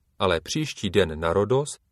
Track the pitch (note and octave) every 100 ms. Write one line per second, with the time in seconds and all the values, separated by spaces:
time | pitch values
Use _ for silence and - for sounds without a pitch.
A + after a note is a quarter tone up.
0 | _ _ G2 E2+ - D#3 D3+ - G2+ F#2+
1 | F2 D#2 E2 E2+ G#2 C3 D3 - _